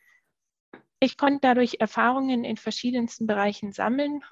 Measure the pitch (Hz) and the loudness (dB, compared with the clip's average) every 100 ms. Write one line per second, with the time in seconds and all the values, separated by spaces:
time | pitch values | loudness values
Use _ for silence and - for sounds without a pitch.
0 | _ _ _ _ _ _ _ - _ _ | _ _ _ _ _ _ _ -20 _ _
1 | 269 - 285 285 262 247 240 - 220 - | 0 2 0 4 4 4 2 0 -2 2
2 | 226 262 269 247 - 220 - - 247 247 | 2 2 0 -2 -2 -6 -6 -4 -2 -2
3 | 233 - 220 208 202 202 202 196 202 262 | -4 -4 -2 0 0 -2 -8 -4 -2 0
4 | 294 294 - | -2 -4 -10